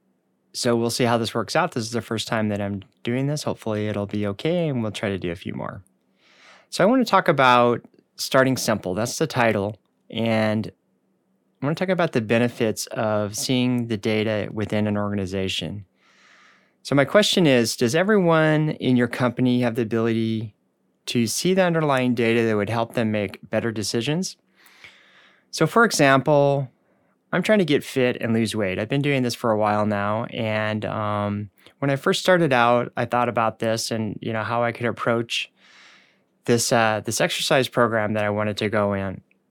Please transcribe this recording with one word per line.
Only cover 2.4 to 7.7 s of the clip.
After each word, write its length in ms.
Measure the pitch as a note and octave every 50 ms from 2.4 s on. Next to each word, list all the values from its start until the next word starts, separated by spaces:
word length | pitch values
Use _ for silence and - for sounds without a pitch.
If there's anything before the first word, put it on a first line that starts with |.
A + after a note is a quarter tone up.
| G#2+ G#2+
that 140 | G#2 G2+
I'm 180 | G2+ G2+ G2+ F#2+ - - _ _
doing 240 | - A#2+ A#2+ C3 C3+
this. 160 | C#3+ D3+ D3
Hopefully 460 | - A#2 - - - A2+ G#2+ G#2 G#2+ G#2+
it'll 180 | G2+ G2+ G2+
be 200 | G2+ - G#2 G#2 G2+
okay, 400 | G2+ - - D#3 F3 F3+ E3+ D#3
and 120 | C3+ B2
we'll 120 | A2+ G#2+
try 180 | F#2+ - - G2+
to 80 | G2 F2+
do 120 | - F2
a 60 | E2+
few 160 | - - A2+
more. 300 | - - A1 - - G2 - _ _ _ _ _ _ _ _ _ _ _ - - - - _ _
So 120 | - -
I 40 | E3
want 200 | G3+ B3+ C4+ A#3
to 40 | -
talk 180 | - F#3+ F3+ -
about 560 | D#3+ C#3 C3+ B2+ B2 B2 A#2+ A#2+